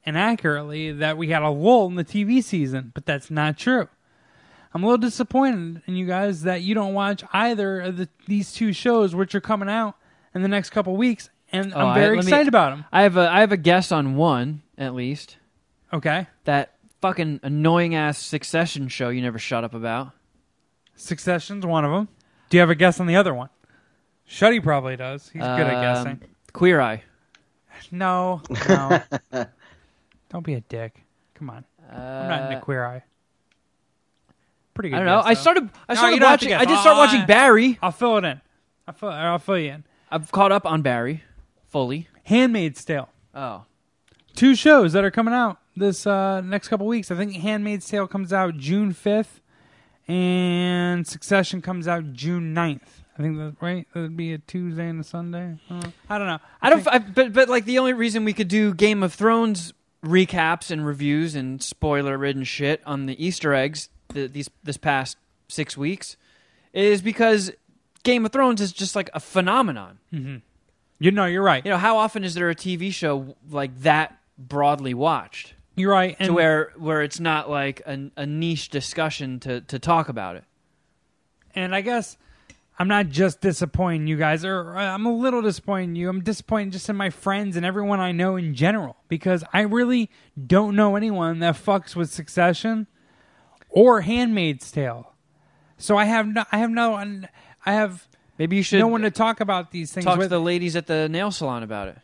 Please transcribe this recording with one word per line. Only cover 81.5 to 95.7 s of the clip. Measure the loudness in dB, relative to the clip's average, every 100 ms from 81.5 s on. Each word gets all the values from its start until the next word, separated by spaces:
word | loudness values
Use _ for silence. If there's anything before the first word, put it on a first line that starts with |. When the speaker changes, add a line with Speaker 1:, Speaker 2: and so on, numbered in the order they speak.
Speaker 1:
And | -8 -4
I | -4
guess | -2 -4 -6 -16 _ _ _ -20 _ -4
I'm | 0
not | 2 0
just | 2 0 2
disappointed | -2 -2 -4 -2 -2 -2
in | -2
you | 0
guys, | 0 0
or, | -2 -6
or | -6 -6
I'm | -4 -2 -2
a |
little | 0 0 0
disappointed | -2 -4 -4 -4
in | -4 -4
you. | -4
I'm | -4
disappointed | -6 -6 -4 -4 -4
just | -8 -6
in | -4
my | -4
friends | -4 -4 -2 -4 -4
and |
everyone | -2 -2 -2 -2
I | -2
know | 0 0 -2
in | -4
general, | 0 2 2 -4 -12 _
because | -4 0 -2 0
I | 0
really | 2 2 2 2 0 _ _ -14 4
don't | 4 4 4
know | 4 2
anyone | -2 -2 -2 0
that | 0 0
fucks | 0 0 -2 -6
with | -6
Succession | -6 -6 2 2 2 -2 -4 -6 _ _ _ _ _ _ _ _
or | 6 8 8
Handmaid's | 4 0 0 2 0 -2 -6
Tale. | -4 -4 -6 -14 _ _ _ _ _ _